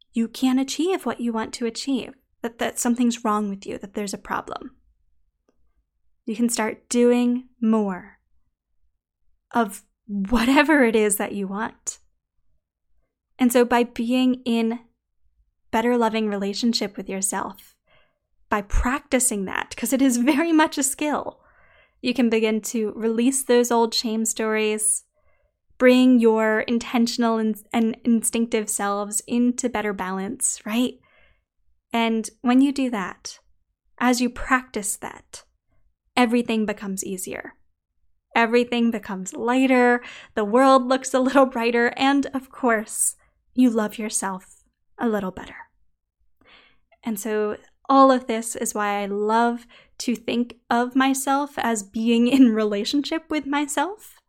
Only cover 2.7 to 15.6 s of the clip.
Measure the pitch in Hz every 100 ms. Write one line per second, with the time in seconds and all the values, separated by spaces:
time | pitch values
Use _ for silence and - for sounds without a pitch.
2.7 | - 240 240 240 233 214 208 208 196 -
3.7 | - 196 226 202 202 - - - - 262
4.7 | - _ _ _ _ _ _ _ _ _
5.7 | _ _ _ _ _ - 214 233 - 214
6.7 | - - 240 240 247 247 247 254 _ 226
7.7 | 220 202 180 - _ _ _ _ _ _
8.7 | _ _ _ _ _ _ _ _ 240 214
9.7 | - _ _ - 202 190 240 240 277 294
10.7 | 285 233 220 214 208 202 202 190 196 220
11.7 | - - - _ _ _ _ _ _ _
12.7 | _ _ _ _ _ _ - 247 247 240
13.7 | 240 240 - 226 254 254 247 240 233 226
14.7 | 233 - _ _ _ _ _ _ _